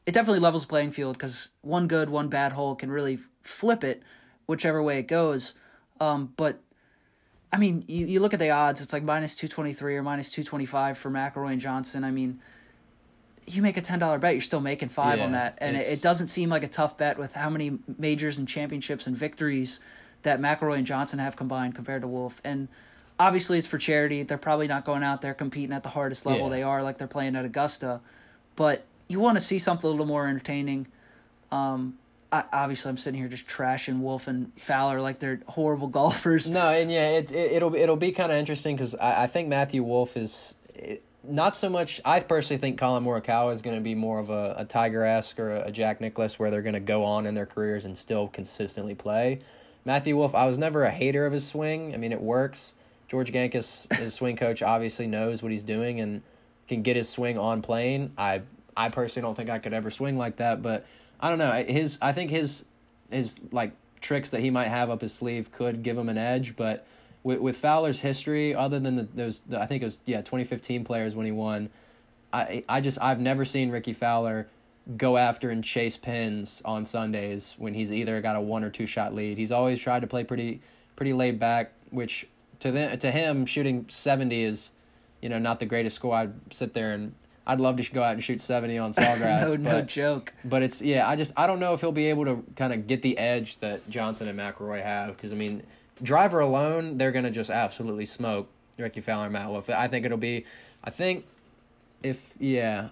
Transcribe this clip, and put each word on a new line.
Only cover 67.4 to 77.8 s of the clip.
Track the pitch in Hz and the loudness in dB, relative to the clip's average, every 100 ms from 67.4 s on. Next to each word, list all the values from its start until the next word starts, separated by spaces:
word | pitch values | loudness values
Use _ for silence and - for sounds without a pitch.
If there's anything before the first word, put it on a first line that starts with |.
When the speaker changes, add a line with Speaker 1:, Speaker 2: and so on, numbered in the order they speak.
| 131 123 | 0 0
Speaker 2:
Fowler's | 147 156 160 135 | 4 4 4 0
history, | 139 139 - 151 151 - | -2 -2 -2 0 0 0
other | 135 143 | 0 0
than | 135 123 | 0 0
the, | 107 | -2
those, | 123 117 107 - | -4 -6 -6 -6
the, | 117 | -4
I | 107 | -2
think | 139 | -2
it | |
was, | 117 - | -4 -6
yeah, | - 117 | -4 -4
twenty | 101 127 | -2 -4
fifteen | 123 120 - 123 | -4 -6 -4 -6
players | 120 117 110 | -2 -2 -2
when | 107 110 | -2 -2
he | |
won, | 107 107 107 104 - - _ _ _ _ | -2 -2 -2 -4 -10 -20 _ _ _ _
I, | 123 - 120 - | -2 -2 -4 -2
I | 127 | 0
just, | 139 - | 0 0
I've | 131 123 | 2 2
never | 123 135 | 2 0
seen | 135 139 127 | 0 0 0
Rickie | 120 117 | -2 -4
Fowler | 113 120 117 117 110 104 _ _ _ - 117 | -2 2 2 2 -2 -6 _ _ _ -12 -2
go | 131 123 | 4 6
after | 123 117 123 | 4 2 -2
and | 113 | -2
chase | 110 - 117 - | -2 0 0 -2
pins | - 117 113 107 101 - | -6 -2 -2 -2 -6 -8
on | - 110 110 | -6 -4 -4
Sundays | 117 110 107 101 101 - - | -4 -2 -2 -4 -6 -10 -10
when | 113 | -6
he's | 104 | -4